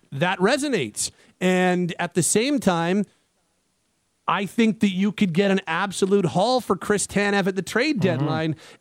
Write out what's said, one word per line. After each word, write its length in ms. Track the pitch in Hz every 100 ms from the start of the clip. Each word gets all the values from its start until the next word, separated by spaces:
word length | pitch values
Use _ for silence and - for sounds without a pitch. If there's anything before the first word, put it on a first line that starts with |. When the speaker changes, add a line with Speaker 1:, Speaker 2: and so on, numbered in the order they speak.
| _
Speaker 1:
that 260 | 139 175 185
resonates. 720 | 190 277 294 214 110 - - - _ _
And 520 | 185 185 180 180 175 -
at 160 | 175
the 80 | 185
same 380 | - 208 262 277
time, 440 | 190 170 170 202 196 _ _ _ _ _ _ _ _ _ _ _ -
I 140 | 175
think 360 | 202 - 220 -
that 100 | 202
you 200 | 185 202
could 220 | - 196
get 180 | 160 202
an 120 | 196 165
absolute 600 | 165 202 - 190 202 180
haul 340 | 170 220 254
for 160 | - 190
Chris 300 | - 202 -
Tanev 400 | 196 202 202 190
at 100 | 190
the 60 |
trade 340 | - 220 302 262
Speaker 2:
Mm-hmm. 60 |
Speaker 1:
deadline. 540 | 190 160 156 160 160 - - -